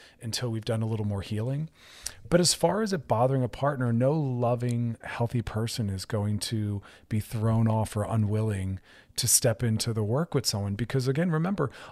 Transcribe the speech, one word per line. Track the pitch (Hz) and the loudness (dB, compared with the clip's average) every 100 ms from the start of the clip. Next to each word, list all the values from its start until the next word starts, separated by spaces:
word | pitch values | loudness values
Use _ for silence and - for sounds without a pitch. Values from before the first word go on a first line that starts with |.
| - - | -20 -14
until | 117 107 123 | -8 -4 -4
we've | 113 | -4
done | 110 113 | -2 -2
a | 110 | 0
little | 110 104 | -2 -2
more | 101 | -4
healing. | 92 107 117 139 156 - - - - - - | -4 -4 -2 -4 -6 -10 -20 -16 -14 -14 2
But | 170 | 4
as | 175 | 4
far | - 170 190 | 2 2 2
as | 220 | 0
it | 185 - | -2 0
bothering | 127 127 135 | 2 4 2
a | 123 | 0
partner, | - 143 127 123 | 0 -2 0 0
no | 117 127 | 2 2
loving, | 160 139 123 120 120 123 120 120 113 | 2 0 0 0 0 0 0 -2 -4
healthy | - - 117 123 | -8 -4 -2 0
person | 110 110 113 - 107 | -2 -2 -2 -2 -2
is | 95 | -2
going | - 107 104 104 | -2 -2 0 0
to | - 110 104 101 - - - | -2 -2 0 -2 -6 -16 -4
be | 107 | -4
thrown | - 113 110 113 113 | -2 0 2 4 4
off | 110 104 107 | 2 0 -2
or | |
unwilling | 101 113 107 107 110 101 95 95 - - - | 0 2 2 2 0 -2 -2 -6 -10 -20 -12
to | - 113 | -4 2
step | - 123 110 | 4 4 2
into | 120 110 - | 2 0 0
the | 110 | -2
work | 104 123 170 | 0 0 0
with | 143 | -2
someone. | - 107 101 | -2 -2 -2
Because | 98 117 135 127 | -2 -2 0 0
again, | 135 180 | 0 0
remember, | 156 170 196 143 - - | 0 0 0 -2 -4 -18